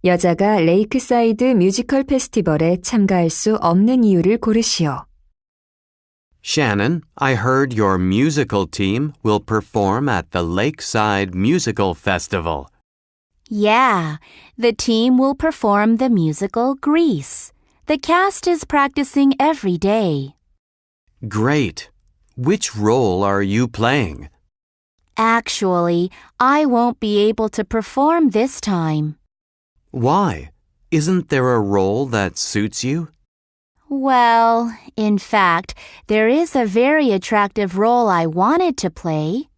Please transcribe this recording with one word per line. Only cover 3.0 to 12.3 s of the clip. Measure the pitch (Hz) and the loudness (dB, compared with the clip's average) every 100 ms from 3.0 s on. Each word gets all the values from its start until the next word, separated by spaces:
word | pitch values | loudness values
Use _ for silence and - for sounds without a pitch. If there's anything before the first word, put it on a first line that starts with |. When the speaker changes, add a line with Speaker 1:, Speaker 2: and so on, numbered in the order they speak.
| 196 185 170 | 2 2 0
Speaker 1:
수 | - 214 220 | -2 -2 0
없는 | 170 175 220 254 | 2 2 2 4
이유를 | 220 180 170 233 | 4 4 2 0
고르시오. | 233 220 - - 156 127 - _ _ _ _ _ _ _ _ _ _ _ _ _ | 0 0 0 -2 -4 -4 -14 _ _ _ _ _ _ _ _ _ _ _ _ _
Speaker 2:
Shannon, | - - 131 101 110 170 - - | -6 -2 0 0 0 -2 -6 -4
I | 135 120 | 0 0
heard | 117 131 139 | 0 0 0
your | 113 101 92 | 0 2 2
musical | 92 101 147 147 131 104 90 | 0 2 0 0 -2 -2 -4
team | - 95 113 147 - | -2 -2 -2 -6 -4
will | 110 104 | 0 0
perform | - 107 101 110 98 110 143 | 0 -4 -2 -2 0 0 -2
at | 98 78 | -2 -4
the | 90 | -4
Lakeside | 85 90 127 156 - 113 107 98 98 90 | -2 -2 -2 -4 -6 -2 0 0 -2 -2
Musical | 107 175 - - 98 | 0 0 -2 -2 -2
Festival. | 82 - 92 - | -2 -2 -4 -4